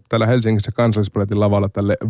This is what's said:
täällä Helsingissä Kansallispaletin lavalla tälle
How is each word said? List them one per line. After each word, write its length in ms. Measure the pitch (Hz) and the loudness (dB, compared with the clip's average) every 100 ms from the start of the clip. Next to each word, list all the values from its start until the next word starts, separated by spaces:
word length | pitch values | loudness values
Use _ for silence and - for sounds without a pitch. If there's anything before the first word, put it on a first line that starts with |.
| - | -4
täällä 160 | 113 110 | -2 2
Helsingissä 460 | 127 110 107 - | 2 2 0 -2
Kansallispaletin 680 | - 117 107 95 104 98 104 | 0 0 0 -2 -2 -2 0
lavalla 300 | 104 101 98 | 2 2 0
tälle 280 | 101 101 104 113 | -2 -2 -2 -2